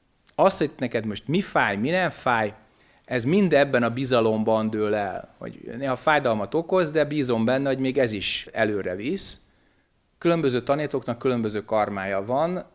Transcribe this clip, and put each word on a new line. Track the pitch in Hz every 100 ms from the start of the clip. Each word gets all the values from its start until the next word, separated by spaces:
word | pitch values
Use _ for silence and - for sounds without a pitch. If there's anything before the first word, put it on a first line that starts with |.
| _ _ _
Az, | - 175 190
hogy | 151 -
neked | 123 120 110
most | 101 -
mi | 165
fáj, | 196 156 120 101
mi | 123
nem | 180 175
fáj, | - - 117 107 - _ _ _ _
ez | - 123
mind | 117 185 190
ebben | 147 143 131
a | 117
bizalomban | 117 131 123 113 110 110 110 110
dől | 107 107
el. | 107 101 87 - _
Hogy | 58 - - 113
néha | 139 127
fájdalmat | - 151 135 110 98
okoz, | 156 165 185 160
de | 156
bízom | 143 151 127 117
benne, | 110 131 139
hogy | 135
még | 131 131
ez | 123
is | 104 90 - -
előre | - 110 104 90
visz. | 92 117 190 - - _ _ _ _ _ _ _ _
Különböző | 170 170 143 123
tanítóknak | 120 143 151 135 117 117
különböző | 135 120 110 107
karmája | - 110 104 101 95 98
van, | 101 131 165 180 -